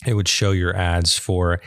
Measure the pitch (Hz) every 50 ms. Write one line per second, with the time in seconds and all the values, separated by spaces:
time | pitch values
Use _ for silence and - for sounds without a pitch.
0 | - 123 113 104 95 - - - 104 98 98 92 90 87 90 92 90 85 87 87
1 | 85 80 - - - - 92 90 90 87 87 87 -